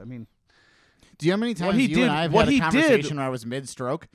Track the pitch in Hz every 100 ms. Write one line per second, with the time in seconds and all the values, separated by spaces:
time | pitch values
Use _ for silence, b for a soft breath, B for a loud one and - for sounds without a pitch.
0 | 110 123 110 _ _ b b b b b
1 | b _ 156 202 240 190 175 208 262 160
2 | 247 - 170 147 - 285 160 233 320 233
3 | - 151 131 127 113 131 127 - 123 156
4 | -